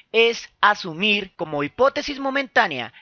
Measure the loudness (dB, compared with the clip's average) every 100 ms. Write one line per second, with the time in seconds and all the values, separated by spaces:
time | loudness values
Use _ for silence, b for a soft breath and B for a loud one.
0 | B 2 2 2 -8 0 2 2 -4 -4
1 | 0 0 -2 -8 -6 -4 -4 2 0 0
2 | -8 -6 -4 -4 -2 0 0 0 -10 B